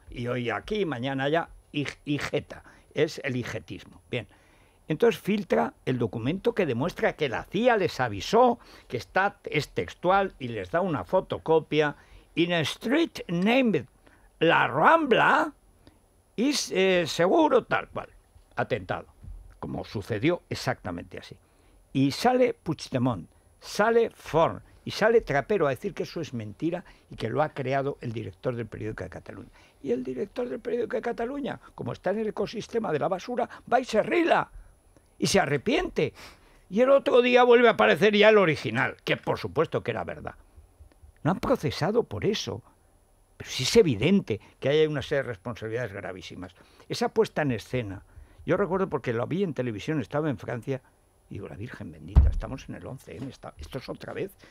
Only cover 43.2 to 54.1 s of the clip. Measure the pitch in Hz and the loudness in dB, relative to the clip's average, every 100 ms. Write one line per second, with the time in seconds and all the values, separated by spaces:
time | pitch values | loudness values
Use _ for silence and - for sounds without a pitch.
43.2 | _ _ - - 131 233 175 101 143 196 | _ _ -10 -6 4 6 6 4 4 2
44.2 | - 101 - _ 131 156 156 147 - 143 | 2 -4 -6 _ 0 2 2 0 -2 -4
45.2 | 120 110 123 110 110 113 120 98 90 92 | -4 -8 -10 -10 -8 -6 -6 -8 -10 -12
46.2 | - - 90 - - _ - 147 233 - | -14 -14 -16 -18 -20 _ -12 -4 -2 0
47.2 | 202 - 147 110 - 127 104 85 - - | 0 0 -2 -2 -4 -6 -6 -10 -14 -20
48.2 | - - - 185 185 185 185 147 - 113 | -20 -12 -2 0 0 -2 -2 -2 -2 -4
49.2 | 117 160 190 135 123 101 - 156 104 147 | -2 -2 -2 -2 -4 -6 -4 -4 -2 -4
50.2 | 156 117 113 123 120 131 - _ _ _ | -2 -4 -6 -8 -6 -8 -8 _ _ _
51.2 | _ 101 95 - 104 - 101 78 78 104 | _ -14 -12 -12 -14 -12 -14 -16 4 6
52.2 | - - 113 135 - 92 - 135 - 82 | 6 4 -4 -8 -12 -12 -12 -14 -14 -14
53.2 | 135 - 76 - 76 131 - 73 - | -12 -14 -18 -16 -12 -12 -12 -12 -12